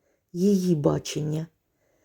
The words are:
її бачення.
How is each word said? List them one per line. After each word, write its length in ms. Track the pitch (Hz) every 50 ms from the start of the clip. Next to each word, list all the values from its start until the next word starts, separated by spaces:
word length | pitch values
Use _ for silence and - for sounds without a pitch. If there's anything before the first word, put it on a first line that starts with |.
| _ _ _ _ _ _
її 420 | - 175 185 208 202 185 180 180 170
бачення. 720 | 147 143 160 147 143 - - - 156 151 151 156 160 160 - _ _ _ _ _ _ _ _ _ _ _